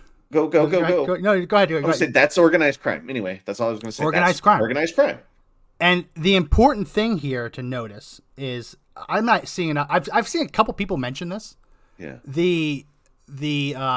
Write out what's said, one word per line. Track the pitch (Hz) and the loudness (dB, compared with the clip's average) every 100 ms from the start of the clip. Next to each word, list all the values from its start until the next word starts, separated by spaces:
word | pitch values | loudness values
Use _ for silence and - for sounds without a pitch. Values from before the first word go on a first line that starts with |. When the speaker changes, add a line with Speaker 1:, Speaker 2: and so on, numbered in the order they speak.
| - _ _ | -20 _ _
Speaker 1:
go, | 151 156 | 0 2
go, | 160 151 | 2 4
Speaker 2:
Go | 180 | 2
ahead, | 165 180 | 2 2
Speaker 1:
go. | 165 | 0
Speaker 2:
go, | 175 | 0
no, | |
go | 196 | 0
ahead, | 190 175 | 0 2
go | 208 | 2
Speaker 1:
I | |
Speaker 2:
ahead, | 185 160 | 2 0
go | 160 | 0
Speaker 1:
would | 160 | 0
say | 156 | 2
Speaker 2:
ahead. | |
Speaker 1:
that's | 127 147 - | 4 4 6
organized | 165 170 147 - | 6 6 2 0
crime. | - 78 82 | -4 -6 -6
Anyway, | 131 95 95 - | -6 -6 -8 -8
that's | 101 | -4
all | 113 | -4
I | |
was | 110 | -4
gonna | 113 | -8
say. | - | -4
Speaker 2:
Organized | 156 180 175 | -2 2 0
Speaker 1:
That's | 156 | 2
Speaker 2:
crime. | 202 175 | 4 4
Speaker 1:
organized | 113 135 330 - | 2 -2 -2 0
crime. | - - _ _ _ _ _ - | 0 -2 _ _ _ _ _ -2
Speaker 2:
And | 175 180 175 - | 0 0 -2 -2
the | 165 190 | 2 2
important | 170 - 262 214 185 | 4 4 4 2 -4
thing | - 220 190 | -2 0 -2
here | 139 127 117 | -4 -6 -6
to | - | -10
notice | 123 127 113 104 - - _ - | -8 -8 -10 -14 -20 -20 _ -12
is | 135 123 113 - _ - - | -10 -8 -12 -20 _ -16 -6
I'm | 185 226 | -2 2
not | 202 - | 0 -2
seeing | - 165 | -4 -2
enough. | 147 143 | -2 0
I've, | 175 143 | 0 0
I've | 220 - | -2 0
seen | 339 294 | -4 -2
a | |
couple | - - | 0 0
people | - 202 170 | -2 -4 -4
mention | 123 131 170 | -4 -6 -10
this. | 208 - - _ _ _ - | -12 -14 -20 _ _ _ -18
Speaker 1:
Yeah. | 82 65 - | -16 -16 -8
Speaker 2:
The, | 139 180 170 156 139 - _ _ _ - | 0 0 0 -2 -6 -10 _ _ _ -18
the, | 139 151 147 143 131 | -8 -4 -2 -4 -4
uh, | 131 | -2